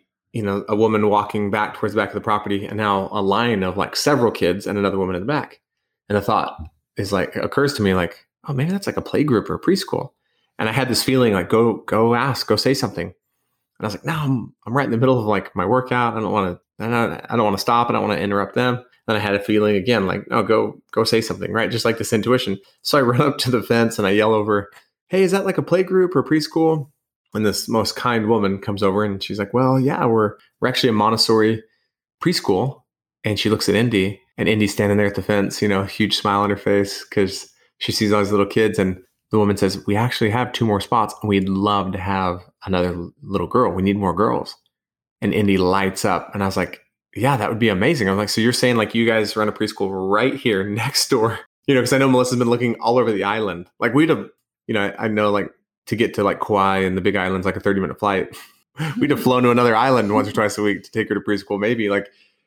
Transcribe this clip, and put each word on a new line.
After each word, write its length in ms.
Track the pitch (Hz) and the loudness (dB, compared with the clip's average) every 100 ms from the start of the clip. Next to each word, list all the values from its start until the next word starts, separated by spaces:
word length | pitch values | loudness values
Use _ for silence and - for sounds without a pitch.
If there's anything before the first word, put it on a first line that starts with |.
| _ _ _ | _ _ _
you 120 | 113 | -6
know, 200 | 104 98 - | -2 -4 -2
a 60 | 107 | 0
woman 340 | 110 110 107 | 2 2 4
walking 420 | 104 104 107 104 | 2 0 -4 -2
back 220 | 107 107 | -2 -2
towards 220 | - 107 104 | -4 -4 -2
the 40 | |
back 100 | 98 | -2
of 60 | 104 | -4
the 60 | |
property 440 | 113 104 104 101 101 | -2 -2 -2 -4 -4
and 120 | 104 | -2
now 320 | 107 98 95 | 0 0 -2
a 100 | 107 | -2
line 420 | 98 98 120 107 | 0 2 2 0
of, 120 | 92 92 | -2 -2
like, 200 | 90 - | -4 -2
several 360 | - 143 117 | 0 2 2
kids 360 | - 87 95 98 | 2 0 0 -4
and 100 | 101 | -2
another 220 | 101 95 | 0 0
woman 160 | 92 90 | -2 -4
in 60 | |
the 60 | 104 | -4
back. 320 | 147 - - _ _ _ _ - | -4 -6 -14 _ _ _ _ -4
And 80 | 104 | -2
the 60 | |
thought 400 | 98 107 76 - 82 _ _ - | 0 0 -2 -8 -18 _ _ -10
is, 160 | 98 | -4
like, 240 | 98 - - | -2 -2 -4
occurs 380 | - - 143 | -4 0 0
to 80 | 139 | 0
me, 140 | 101 92 | 0 2
like, 320 | 85 - _ _ - | 0 -6 _ _ -8
"Oh, 60 | |
maybe 160 | 139 156 | -4 -2
that's, 160 | 196 - | -2 -4
like, 120 | - | -6
a 40 | |
play 220 | - - | -4 -2
group 260 | 147 113 - | 2 2 0
or 60 | 80 | -4
a 40 | |
preschool." 520 | - 190 - - 135 - _ _ _ - | 0 0 -2 -6 -8 -14 _ _ _ -6
And 100 | 113 | -4
I 20 | |
had 180 | 110 127 | -2 -2
this 120 | 113 | -2
feeling, 320 | - 131 120 | 0 2 4
like, 160 | 98 85 | 2 2
"Go, 280 | 110 117 104 - | 2 2 0 -2
go 260 | 104 113 | 2 2
ask, 340 | 120 135 127 - | 2 0 -4 0
go 80 | 104 | 0
say 200 | - 135 | 2 0
something." 320 | 110 - 87 | -2 -4 -10
And 760 | - _ _ _ _ _ _ 110 | -12 _ _ _ _ _ _ -8
I 20 | |
was 80 | 98 | -6
like, 100 | 143 | -6
"No, 80 | |
I'm, 400 | 160 143 131 - - - | -4 -2 -2 -4 -14 -4
I'm 120 | 127 | -2
right 80 | 135 | 0
in 60 | |
the 60 | 113 | 2
middle 220 | 131 127 | 2 2
of, 60 | 107 | 0
like, 300 | 101 - - | -2 -2 -4
my 100 | 92 | 0
workout. 500 | 127 127 123 120 110 | 0 0 0 0 -2
I 40 | |
don't 120 | 107 | -2
wanna, 280 | 104 92 87 _ - | 0 -2 -4 _ -10
I 80 | 107 | -4
don't, 340 | 120 110 78 - | -2 -2 -4 -4
I 60 | 117 | 0
don't 80 | |
wanna 140 | 107 98 | 0 0
stop. 320 | - 120 120 | 0 0 2
I 40 | |
don't 100 | 113 | 0
wanna 180 | 104 90 | 0 -2
interrupt 320 | 101 101 98 120 | -2 -2 -2 -2
them." 280 | 123 120 - _ - | -2 -2 -8 _ -4
Then 80 | 110 | -2
I 20 | |
had 160 | 104 101 | 0 -2
a 40 | |
feeling 360 | - 107 104 104 | 0 2 2 2
again, 300 | 95 117 95 | 2 2 0
like, 240 | 95 - | -2 -2
"No, 140 | 120 | -2
go, 380 | 104 110 107 - _ | 2 2 0 -6 _
go 120 | - | -2
say 160 | 113 113 | 0 0
something," 320 | 113 95 90 | 0 -6 -4
right? 200 | 104 110 | -2 -2
Just, 120 | 117 | 0
like, 140 | 117 113 | -2 -2
this 160 | 107 | -2
intuition. 460 | 113 104 127 104 98 - _ | -2 2 0 0 -6 -10 _
So 140 | - 147 | -2 2
I 40 | |
<laughs> 0 | |
run 200 | 123 120 | 2 2
up 160 | 143 135 | 2 0
to 120 | 123 | 0
the 120 | 123 | 0
fence 340 | 98 117 113 - | 2 2 2 2
and 100 | 101 | 0
I 40 | |
yell 220 | 104 107 | 2 2
over, 360 | 110 104 104 98 - _ _ _ | 2 2 -2 -2 -14 _ _ _
"Hey, 160 | 185 | 0
is 80 | 190 | 2
that, 140 | 196 190 | 2 0
like, 120 | 185 | -2
a 60 | |
play 180 | 135 175 | 0 0
group 340 | 185 185 180 147 | 2 2 2 0
or 80 | |
preschool?" 680 | 127 156 151 165 160 160 139 _ _ _ _ | 2 0 0 2 2 2 -4 _ _ _ _
And 100 | 107 | -2
this 240 | 107 92 - | 0 0 -2
most 280 | 113 101 - | 0 0 -2
kind 320 | 123 117 107 | -2 0 2
woman 320 | 113 98 98 | 2 0 -2
comes 240 | - 101 | -6 -2
over 200 | 98 95 | 0 2
and 180 | 104 98 | 0 -4
she's 160 | - 101 | -8 -6
like, 160 | 101 120 | -2 0
"Well, 240 | 131 131 | 2 2
yeah, 260 | 131 165 131 | 2 0 2
we're, 300 | 113 107 - _ _ | 2 0 -2 _ _
we're 60 | 123 | -4
actually 220 | 123 131 | 0 0
a 40 | |
Montessori 680 | 110 107 110 - 110 107 113 - _ _ _ _ _ | 2 2 2 2 4 4 0 -6 _ _ _ _ _
preschool." 600 | 165 175 - 92 127 - _ _ _ _ | -2 -2 0 0 0 -6 _ _ _ _
And 160 | 113 104 | -4 -2
she 100 | 107 | 0
looks 180 | 107 - | 0 2
at 60 | 98 | 2
Indy, 460 | 120 110 95 - _ - | 2 2 0 -4 _ -4
and 120 | - | 0
Indy's 240 | 107 104 | 2 0
standing 240 | - 104 101 | 0 0 2
there 100 | 101 | 0
at 80 | 101 | -2
the 80 | |
fence, 380 | 95 104 98 - | -2 0 -2 -2
you 60 | 107 | 0
know, 160 | 98 | 0
huge 340 | 101 - 104 - | -2 -2 -2 0
smile 240 | 107 101 | 2 2
on 80 | 101 | 2
her 60 | 101 | 0
face 460 | - 101 98 - - | 2 2 2 -4 -6
'cause 440 | - 95 92 - _ _ _ | 0 0 -2 -14 _ _ _
she 120 | - | -6
sees 200 | - 107 | -2 2
all 80 | 104 | 2
these 120 | 98 | 2
little 140 | 101 101 | 2 2
kids. 320 | - 110 101 | 2 2 2
And 240 | 95 92 - _ _ | 0 -2 -10 _ _
the 80 | 110 | 2
woman 180 | 101 101 | 2 2
says, 260 | 98 95 - | 0 -2 -2
"We 80 | 104 | 0
actually 340 | 120 - 110 | 0 0 0
have 220 | 113 120 | 0 -2
two 140 | - 117 | -2 0
more 140 | 101 | 0
spots, 360 | - 120 107 - | 0 0 0 -4
and 60 | 107 | 0
we'd 220 | 98 95 | 2 2
love 420 | 95 104 101 92 | 0 0 0 -2
to 40 | 95 | -6
have 440 | 92 95 92 90 - _ - | -4 -2 -2 -4 -10 _ -4
another 280 | 92 90 | 0 0
l-, 200 | 87 85 - | -4 -10 -14
little 240 | - 95 87 | -6 -4 -2
girl. 240 | 120 117 | 0 0
We 100 | 90 | 0
need 160 | 95 101 | 0 2
more 160 | 98 | 0
girls." 420 | 85 113 120 - - _ _ _ _ _ _ | 0 0 0 -6 -14 _ _ _ _ _ _
And 120 | 104 | -2
Indy 240 | 98 101 95 | 0 2 2
lights 480 | 90 95 95 92 - | 2 2 -2 -2 -2
up. 240 | 87 - | -2 -4
And 100 | 104 | -4
I 20 | 98 | -2
was 120 | 98 | -2
like, 240 | 87 - _ _ _ - | -4 -8 _ _ _ -4
"Yeah, 220 | 123 135 | -2 0
that 120 | 101 | -2
would 80 | 110 | 0
be 120 | 113 | 0
amazing." 400 | 92 117 165 95 | 2 0 2 0
I'm 80 | 98 | 0
like, 120 | 104 | 0
"So 120 | - | 0
you're 120 | 113 | 0
saying, 220 | 120 127 117 | 2 2 2
like, 180 | 107 | 0
you 140 | 117 117 | 0 2
guys 280 | 113 104 107 | 2 0 -2
run 140 | 107 | -2
a 40 | |
preschool 360 | 104 107 - 98 95 95 | -2 -6 -4 -4 -4 -2
right 240 | 104 127 139 | 0 0 0
here 280 | 123 98 | 0 0
<laughs> 60 | 98 | -2
next 400 | 104 117 - - | -4 -4 -4 0
door?" 300 | 131 110 - - _ - | 2 0 -2 -12 _ 0
You 80 | |
know, 80 | 135 | 2
'cause 120 | 123 | 2
I 40 | 135 | 2
know 120 | 135 | 4
Melissa's 280 | 127 123 123 | 4 2 2
been 120 | 120 | 2
looking 260 | 117 123 113 | 2 0 -2
all 180 | 113 123 | 0 2
over 120 | 117 | 2
the 120 | 101 | 0
island. 440 | 98 110 104 87 90 _ | -2 -2 -2 -6 -12 _
Like, 140 | 120 | 0
we'd 160 | 123 160 | 2 4
have, 200 | 127 101 _ _ _ - | 2 -2 _ _ _ -4
you 60 | |
know, 200 | 110 101 - | -2 -2 -4
I, 60 | 110 | -4
I 20 | |
know, 240 | 107 104 | 0 0
like, 200 | 101 95 - _ _ - | 0 -4 -10 _ _ -8
to 80 | 107 | 0
get 180 | 107 - | 0 2
to, 80 | |
like, 160 | 101 87 | 0 0
Kauai 400 | - 104 95 95 | 0 2 2 2
and 180 | 95 92 | 0 0
the 40 | |
Big 140 | 92 98 | 0 0
Island's, 300 | 92 95 92 | -2 -2 -2
like, 100 | 95 | -2
a 60 | |
thirty-minute 380 | 101 98 90 71 | 0 0 -2 -2
flight. 360 | 104 95 - - - _ _ | -2 0 -4 -10 -20 _ _
<laughs> 340 | - 156 208 | -10 -8 -2
We'd 120 | 143 | 0
have 100 | 127 | 2
flown 220 | 117 127 | 2 4
to 80 | 123 | 4
another 240 | 120 120 110 | 4 4 4
island 380 | 131 127 104 | 4 2 2
once 140 | 107 101 | 0 0
or 40 | |
twice 260 | - 107 - | 0 0 0
a 40 | |
week 220 | 104 92 | -2 -2
to 80 | - | -4
take 160 | 110 107 | -6 -2
her 60 | 101 | -2
to 60 | |
preschool, 380 | 104 104 - 101 | -2 -4 -2 -2
maybe, 300 | 104 120 104 | 0 0 0
like, 200 | 101 98 _ _ _ | -2 -4 _ _ _